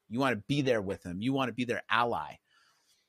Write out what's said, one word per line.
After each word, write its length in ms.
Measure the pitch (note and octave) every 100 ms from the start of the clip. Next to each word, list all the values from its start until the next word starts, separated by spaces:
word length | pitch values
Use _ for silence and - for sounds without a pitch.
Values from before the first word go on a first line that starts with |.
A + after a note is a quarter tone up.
| -
You 100 | A#2
wanna 220 | C3+ A2 -
be 140 | C#3+
there 200 | C3 A2+
with 220 | F#2+ F#2
them. 180 | F#2 F2+
You 120 | A#2+
wanna 200 | C3+ B2+
be 120 | A2+ A#2+
their 180 | G#2+ -
ally. 460 | A2 A#2+ F#2 D2 - _ _ _ _ _ _